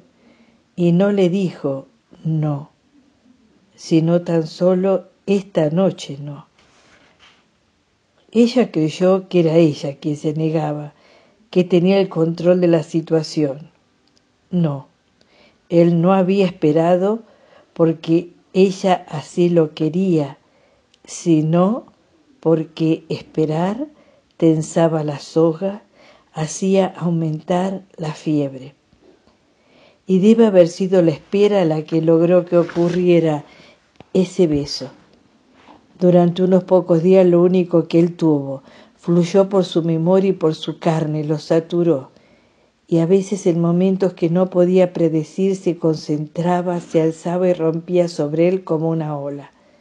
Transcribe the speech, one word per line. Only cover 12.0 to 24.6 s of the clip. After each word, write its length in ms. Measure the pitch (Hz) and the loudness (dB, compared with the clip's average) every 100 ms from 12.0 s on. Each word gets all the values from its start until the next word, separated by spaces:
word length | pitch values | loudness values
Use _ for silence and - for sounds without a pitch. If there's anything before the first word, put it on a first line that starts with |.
| 190 | 0
control 540 | 165 165 170 165 180 | -2 -2 0 2 2
de 60 | 175 | 4
la 160 | 165 | 2
situación. 880 | 156 165 160 160 160 160 147 143 170 _ _ _ _ _ _ _ _ | 0 -6 -2 -2 -2 -4 -4 -6 -16 _ _ _ _ _ _ _ _
No, 360 | 180 160 139 - _ _ _ _ _ _ _ - | -2 -2 -4 -12 _ _ _ _ _ _ _ -2
él 340 | 170 170 170 | 2 4 4
no 120 | 175 | 2
había 320 | 190 180 196 185 | 2 2 0 0
esperado 800 | - 151 151 165 180 196 226 - _ _ _ _ | 0 0 2 2 2 0 -4 -8 _ _ _ _
porque 580 | - 165 156 - 165 170 _ _ | -2 0 0 -2 -2 -2 _ _
ella 520 | 185 190 185 190 175 - | 0 0 0 -2 -2 -4
así 400 | 151 - - 175 | -12 -8 -2 2
lo 240 | 170 151 | 2 0
quería, 640 | 160 156 175 190 160 139 143 _ _ _ _ _ _ | -2 -4 -2 0 0 -2 -8 _ _ _ _ _ _
sino 840 | - - 175 156 156 170 185 254 - _ _ _ _ _ | -20 -8 0 0 2 2 2 -2 -8 _ _ _ _ _
porque 640 | 160 160 160 - 160 160 - | -2 0 -2 -4 -2 -2 -6
esperar 800 | 151 - - 156 156 180 220 302 _ _ _ _ - | -12 -8 -4 -4 -2 -4 -6 -10 _ _ _ _ -2
tensaba 680 | 165 156 | 0 0